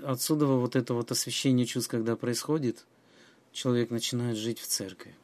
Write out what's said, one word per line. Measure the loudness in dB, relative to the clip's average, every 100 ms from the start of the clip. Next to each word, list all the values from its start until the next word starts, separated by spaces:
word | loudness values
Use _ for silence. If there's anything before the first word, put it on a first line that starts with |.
отсюда | -2 -2 0 2 4
вот | 4 4 2
это | 2
вот | -2 0
освещение | -2 -2 0 4 4
чувств, | 4 0 -2
когда | -2 0
происходит, | 0 -2 -2 0 0 0 -4 -12 _ _ -20 -20 _ _
человек | -4 2 2 2
начинает | -2 -2 -2 -2 -2
жить | -4 -6
в | -4
церкви. | -4 -4 -10 -18 -20